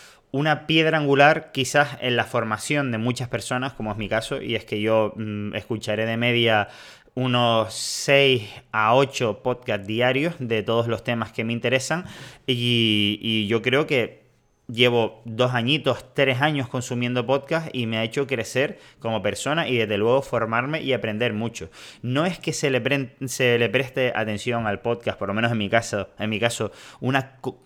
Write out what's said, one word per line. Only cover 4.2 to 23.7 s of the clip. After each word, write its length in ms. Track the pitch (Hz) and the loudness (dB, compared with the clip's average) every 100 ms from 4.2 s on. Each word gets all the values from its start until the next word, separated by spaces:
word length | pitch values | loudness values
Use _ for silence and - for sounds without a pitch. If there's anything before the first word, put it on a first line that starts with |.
| - 139 | -2 -6
y 140 | 123 110 | -4 -4
es 100 | - | -4
que 160 | 107 | -2
yo, 320 | 107 110 107 107 | 2 4 2 -2
mm, 380 | 107 104 104 | -6 -6 -6
escucharé 540 | 104 - 110 - 107 110 | -6 -6 -6 -2 -2 0
de 100 | 113 | 0
media 520 | 120 120 117 107 98 - - - _ - | 2 4 4 4 2 -6 -20 -20 _ -4
unos 560 | 127 123 120 113 104 - | 0 2 4 4 2 -4
seis 760 | - - - 139 135 123 104 - - | -8 -6 -8 -2 0 0 -4 -18 -8
a 240 | 107 107 127 | -2 2 2
ocho 480 | 135 - 117 101 | 2 -2 -4 -4
podcasts 420 | 127 123 - 104 98 | -6 -6 -4 -6 -4
diarios 480 | 110 123 131 165 165 | 0 0 0 -2 -6
de 240 | 120 113 | -4 -2
todos 240 | 104 117 117 | 0 0 0
los 160 | 110 | -2
temas 280 | - 117 110 | -4 -4 -4
que 120 | - | -6
me 100 | 113 | -6
interesan 520 | 117 120 127 - 165 185 - - - - | -2 0 0 0 -4 -6 -14 -18 -10 -4
y, 720 | 120 120 117 113 104 104 107 | -2 2 2 4 2 2 0
y 240 | 113 110 104 | -2 0 0
yo 160 | 113 | 0
creo 240 | 123 131 160 | 2 0 2
que 380 | 139 107 - _ _ _ _ - | 0 -2 -6 _ _ _ _ -6
llevo 540 | 117 123 120 110 - | 4 4 4 0 -4
dos 300 | 120 113 123 | -8 0 0
añitos, 640 | 123 117 147 127 120 - - | 2 0 0 0 -2 -4 0
tres 260 | 131 123 | 2 2
años 280 | 151 143 120 | 0 0 -4
consumiendo 540 | 131 - 120 120 123 117 | -6 -4 -4 -2 -2 0
podcast 400 | 135 135 160 160 | 0 0 -4 -4
y 140 | 127 113 | -6 -2
me 120 | 110 | -2
ha 60 | |
hecho 220 | 117 143 127 | -2 -2 -2
crecer 540 | 123 107 127 147 - - - | -2 -2 0 -2 -4 -18 -8
como 240 | 113 110 | -4 -2
persona 460 | 104 - 135 156 123 | -2 -2 -2 0 0
y 100 | 120 | 0
desde 220 | 107 101 | 2 2
luego 240 | 110 131 | 4 2
formarme 580 | - 120 113 113 131 160 | 2 -2 0 0 -2 -2
y 120 | 135 | -2
aprender 400 | 120 110 107 120 | -2 -2 -2 -2
mucho. 360 | 107 117 - 82 - - - | -2 -4 -6 -14 -16 -20 -10
No 240 | 120 131 170 | -4 0 0
es 140 | 165 | -2
que 120 | - | -6
se 200 | 147 147 | -2 0
le 100 | 127 | 2
pre-, 340 | 123 139 127 - 131 | 0 -2 -2 -8 -6
se 320 | - 127 120 | 2 4 4
le 100 | |
preste 420 | 113 | 4